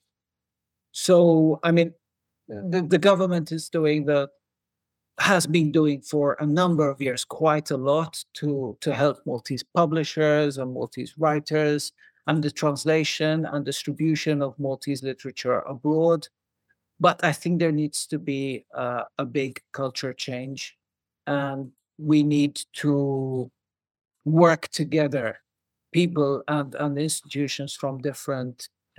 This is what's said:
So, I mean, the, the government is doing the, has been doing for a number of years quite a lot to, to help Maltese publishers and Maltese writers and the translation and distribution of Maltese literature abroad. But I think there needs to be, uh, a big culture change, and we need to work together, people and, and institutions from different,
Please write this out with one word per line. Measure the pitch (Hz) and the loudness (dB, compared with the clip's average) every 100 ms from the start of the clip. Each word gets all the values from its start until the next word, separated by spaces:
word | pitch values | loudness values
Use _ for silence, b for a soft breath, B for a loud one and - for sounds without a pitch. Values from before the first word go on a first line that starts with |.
| _ _ _ _ _ _ _ _ _ | _ _ _ _ _ _ _ _ _
So, | - - 175 175 160 160 - | -6 4 6 8 6 4 2
I | 170 | 4
mean, | 170 170 - _ _ _ _ - | 4 2 -2 _ _ _ _ -16
the, | 208 196 185 165 | -10 -4 -2 2
the | 180 | 4
government | 202 190 185 175 156 | 4 4 2 -2 -4
is | 160 - | -6 -4
doing | 170 156 151 147 | 0 0 0 2
the, | 143 139 _ _ _ _ _ _ _ _ - | 0 -2 _ _ _ _ _ _ _ _ -4
has | - 190 147 | 2 2 2
been | 170 156 | 2 2
doing | 156 151 139 | 4 2 0
for | - 151 143 - | -2 0 0 0
a | 147 | 0
number | 156 185 165 147 | 2 2 2 0
of | 135 | -2
years | 139 120 - | -4 -4 -8
quite | - 160 151 151 | -2 0 2 0
a | 139 | -2
lot | 135 151 165 - - - | 0 0 -2 -8 -14 -6
to, | 147 139 127 104 | -4 -2 -4 -6
to | - | -4
help | 127 143 131 - | 0 0 0 -6
Maltese | 120 - 127 - 175 | -8 -6 -10 -4 0
publishers | 165 160 147 - 156 151 147 135 | 2 0 -2 0 2 2 2 -2
and | 131 | -6
Maltese | 127 123 - 123 - | -6 -8 -8 -12 -2
writers | 156 151 147 151 151 147 - b b b - | 0 0 -2 0 0 0 -4 b b b -2
and | 156 | 0
the | 147 | 0
translation | - 151 139 151 160 151 - 156 160 156 | -2 -2 0 0 2 0 -2 0 0 -2
and | 147 139 | -4 -6
distribution | 139 - 139 156 151 160 147 | -6 -6 -2 0 0 0 -2
of | 139 139 | -2 -4
Maltese | 139 131 - 135 | -6 -4 -6 -6
literature | 135 127 135 - 123 120 | -6 -8 -10 -6 -2 -2
abroad. | - 131 151 156 165 165 - _ _ _ _ _ _ - | -4 -4 0 2 4 2 -2 _ _ _ _ _ _ 0
But | 180 165 | 2 2
I | 170 | 0
think | 156 175 170 | 0 0 2
there | 170 | 2
needs | 151 151 - - | 2 -2 -4 -6
to | 151 | -6
be, | 147 135 139 123 - 135 | -4 -4 -4 -8 -10 -8
uh, | 123 123 - - | -6 -6 -8 -8
a | 131 | -6
big | 143 135 - - | -4 -4 -6 -14
culture | - 135 - 135 | -8 -8 -6 -8
change, | 127 - 127 131 135 - - _ _ _ _ - | -8 -8 -8 -8 -10 -14 -18 _ _ _ _ -4
and | 143 139 135 135 - _ - | -4 -2 -6 -10 -16 _ -6
we | 151 151 | 2 4
need | 147 147 143 - - | 4 4 2 -2 -12
to | - 151 143 139 135 135 131 123 _ _ _ _ _ _ _ - | -4 0 0 0 -2 -4 -4 -6 _ _ _ _ _ _ _ 2
work | 160 175 160 - | 6 6 6 -2
together, | - 147 156 147 135 113 - _ _ _ _ _ | -6 -2 0 0 -2 -4 -8 _ _ _ _ _
people | 160 180 156 139 139 - | 0 2 2 0 0 -2
and, | 151 139 - | -4 -4 -4
and | 147 139 | -4 -2
institutions | 156 - - 139 143 - 139 | -2 -4 -6 -6 -4 -6 -10
from | - 139 135 | -8 -8 -6
different, | 143 131 - 135 127 123 - _ _ | -6 -6 -6 -6 -6 -10 -18 _ _